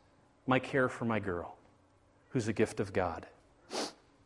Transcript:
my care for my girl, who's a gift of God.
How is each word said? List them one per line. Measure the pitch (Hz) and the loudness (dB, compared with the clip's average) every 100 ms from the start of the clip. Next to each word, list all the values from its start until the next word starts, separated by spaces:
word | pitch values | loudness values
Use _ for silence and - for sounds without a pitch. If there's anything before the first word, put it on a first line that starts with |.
| _ _ _ _ - | _ _ _ _ 2
my | 131 | 2
care | 127 139 127 | 2 2 2
for | - | 0
my | 117 110 | 0 0
girl, | 101 87 80 - - _ _ _ _ _ _ | 0 -4 -4 -12 -20 _ _ _ _ _ _
who's | 135 110 | -2 0
a | |
gift | 107 110 - | 2 2 2
of | 104 | -2
God. | 98 90 80 - - - _ - - - - _ _ | 0 0 -2 -10 -18 -20 _ -10 -6 -6 -8 _ _